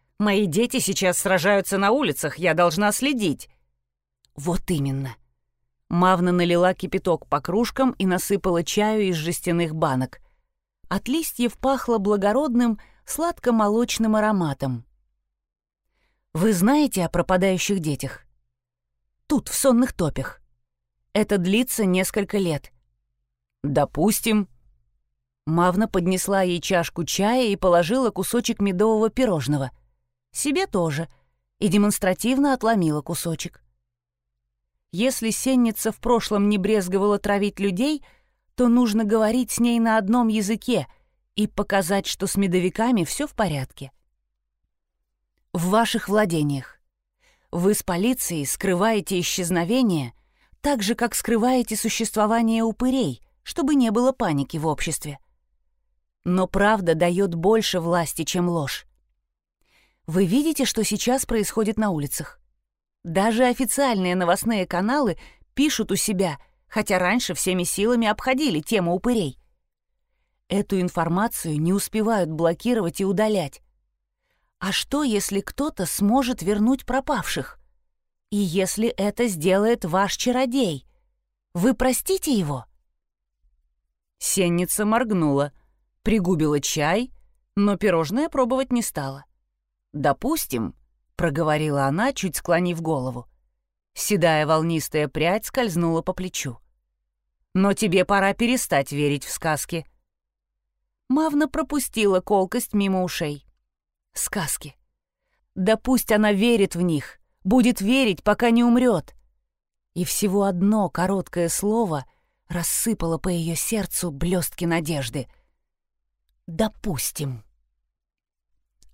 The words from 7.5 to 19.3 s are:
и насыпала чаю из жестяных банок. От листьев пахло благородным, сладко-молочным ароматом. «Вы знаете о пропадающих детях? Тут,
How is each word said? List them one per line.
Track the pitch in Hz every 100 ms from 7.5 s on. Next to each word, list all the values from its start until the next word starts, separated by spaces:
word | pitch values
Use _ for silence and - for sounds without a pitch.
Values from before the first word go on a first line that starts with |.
| 190 233 - 262
и | - 190
насыпала | 185 - 196 185 170
чаю | 175 - 208 214 196
из | 170
жестяных | 156 175 - 170 170 156
банок. | 156 131 127 - - _ _ _ _ _ -
От | 196 -
листьев | 311 320 - 240 -
пахло | 262 269 - 226
благородным, | 196 208 202 226 302 233 240 214 - _ -
сладко-молочным | - 330 339 - 233 208 214 240 - 226 214
ароматом. | 214 208 160 139 139 120 - _ _ _ _ _ _ _ _ _ _ _ _ _ _
«Вы | 156 208
знаете | 190 196 294 285 - 170
о |
пропадающих | 175 - 185 196 185 - 202
детях? | 156 139 135 - _ _ _ _ _ _ _ _ _ _
Тут, | -